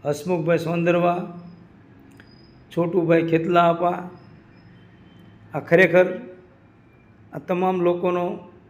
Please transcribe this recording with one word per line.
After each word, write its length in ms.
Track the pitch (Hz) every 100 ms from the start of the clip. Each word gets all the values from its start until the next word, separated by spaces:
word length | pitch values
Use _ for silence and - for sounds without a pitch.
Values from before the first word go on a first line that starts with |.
હસમુખભાઈ 540 | 143 147 180 180 160 165
સોંદરવા, 800 | 160 170 170 175 170 175 208 - - - - - - - - - - - - - - -
છોટુભાઈ 460 | 170 180 165 170
ખેતલા 400 | 160 160 165 175
આપા. 480 | 170 170 175 180 - - - - - - - - - - - - - - -
આ 60 | 147
ખરેખર 600 | - 170 180 180 185 - - - - _ _ _ _ _ _ _ -
આ 60 | 156
તમામ 420 | - 180 185 185
લોકોનો 720 | 175 175 180 180 175 208 - -